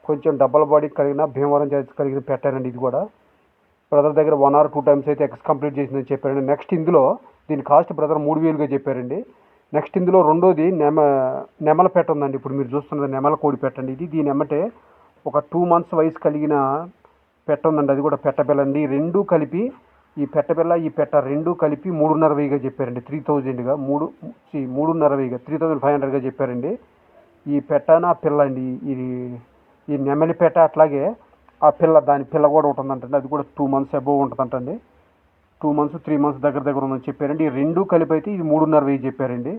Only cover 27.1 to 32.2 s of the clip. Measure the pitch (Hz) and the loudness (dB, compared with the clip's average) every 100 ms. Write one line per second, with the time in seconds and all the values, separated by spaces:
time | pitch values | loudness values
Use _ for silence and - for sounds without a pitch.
27.1 | _ _ _ 147 143 139 143 - 165 175 | _ _ _ -4 -4 0 -2 4 4 4
28.1 | 170 156 147 139 131 131 127 120 127 127 | 0 0 2 0 0 -6 -8 -8 -6 -6
29.1 | 123 123 123 _ _ _ _ - 143 139 | -8 -10 -12 _ _ _ _ -8 -4 -2
30.1 | 147 160 170 165 170 127 151 156 143 165 | 2 0 2 2 4 4 4 2 4 -4
31.1 | 233 _ _ _ _ 151 - 165 156 135 | -6 _ _ _ _ 2 4 4 4 4
32.1 | 143 | -2